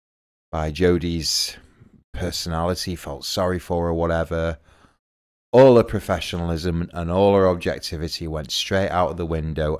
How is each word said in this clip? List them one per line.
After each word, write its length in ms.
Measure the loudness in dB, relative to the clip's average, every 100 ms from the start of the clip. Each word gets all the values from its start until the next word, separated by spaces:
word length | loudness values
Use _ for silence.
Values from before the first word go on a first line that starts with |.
| _ _ _ _ _
by 200 | -6 -4
Jodi's 840 | 2 2 4 0 -4 -4 -4 -6 -10 -20 _ _ _ _
personality, 840 | -8 -6 -6 -6 -2 -2 -2 -6 -8
felt 280 | -10 -12
sorry 360 | -8 -2 -2 -2
for 260 | -4 -2 0
her, 80 |
whatever. 640 | 0 0 0 -2 -2 -4 -6 _ _ _ _ _ _ _ _ _
All 260 | 8 8 8
her 60 |
professionalism 1040 | 4 0 -2 -4 -4 -4 -2 -2 -2 -2 -4
and 200 | -6 -2
all 240 | 2 4 6
her 120 | 4
objectivity 800 | 2 -2 -6 -8 -8 -8 -8 -8
went 220 | -8 -6
straight 400 | -6 -2 0 0
out 220 | 0 0
of 60 | -2
the 100 | -4
window, 520 | -4 -4 -2 -2